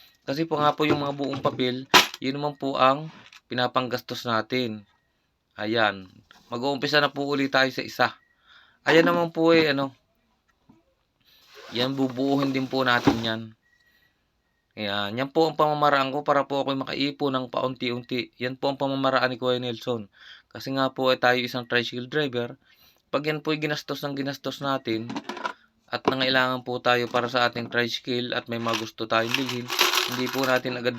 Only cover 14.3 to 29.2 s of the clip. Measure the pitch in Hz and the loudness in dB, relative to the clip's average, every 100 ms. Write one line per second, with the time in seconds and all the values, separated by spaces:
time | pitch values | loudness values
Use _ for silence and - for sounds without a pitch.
14.3 | _ _ _ _ 110 104 101 101 117 139 | _ _ _ _ -8 -4 -2 -2 -4 -2
15.3 | 165 160 156 151 147 147 139 135 143 143 | 2 2 4 2 4 4 4 2 -2 2
16.3 | 143 135 139 135 135 127 135 139 143 143 | 2 2 -2 0 -2 -4 -2 -2 0 -2
17.3 | 131 123 - 127 131 123 123 120 127 110 | -2 -2 -2 -2 -2 -4 -4 -4 -6 -6
18.3 | - 123 131 139 135 139 135 135 131 127 | -6 -6 -2 -4 -2 -2 0 0 2 0
19.3 | 123 127 123 123 113 - 117 101 _ - | -2 -2 -2 -2 -6 -4 -6 -6 _ -20
20.3 | - _ 117 135 135 131 135 131 127 123 | -20 _ -12 -6 -2 -2 2 2 4 4
21.3 | 123 123 127 120 120 117 123 123 147 143 | 4 0 -6 0 0 0 -6 -4 -2 0
22.3 | 120 120 135 _ _ _ _ - 139 151 | -2 -4 -8 _ _ _ _ -6 -4 -2
23.3 | 151 156 156 151 151 - 139 143 139 139 | -2 -2 -2 -2 -4 -6 -6 -4 -4 -4
24.3 | 135 139 - 139 135 123 110 117 - - | -4 -8 -6 -2 -2 -2 -4 -4 -10 -10
25.3 | - - - _ _ - 123 - 131 131 | -8 -8 -10 _ _ -8 -2 0 0 2
26.3 | 131 127 127 123 123 123 120 117 120 120 | 2 2 0 -4 -2 2 2 2 0 0
27.3 | 123 120 120 117 120 120 - - 123 123 | 2 0 0 -4 -2 0 -4 -4 -4 -2
28.3 | 120 - 117 117 117 110 - 110 113 | -4 -4 -4 -2 -2 -4 -8 0 0